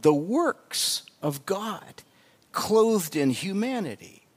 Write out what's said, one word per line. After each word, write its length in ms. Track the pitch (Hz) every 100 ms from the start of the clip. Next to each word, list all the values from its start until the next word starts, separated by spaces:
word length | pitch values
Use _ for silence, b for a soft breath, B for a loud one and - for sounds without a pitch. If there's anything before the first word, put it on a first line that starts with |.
the 140 | 151
works 880 | 147 165 269 330 - - - - - - -
of 240 | 151 139
God 580 | - 190 220 190 - - - b b b b
clothed 640 | - - 220 226 214 156
in 160 | 156 139
humanity 920 | 120 190 196 240 254 165 101 82 76 _